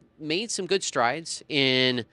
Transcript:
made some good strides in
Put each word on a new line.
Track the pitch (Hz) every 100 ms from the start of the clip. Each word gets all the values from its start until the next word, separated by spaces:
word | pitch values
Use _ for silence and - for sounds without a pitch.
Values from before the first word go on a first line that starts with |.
| _ -
made | 151 170 226
some | - 180
good | 190
strides | - 139 120 151 160 - -
in | 147 131 127 127 123 110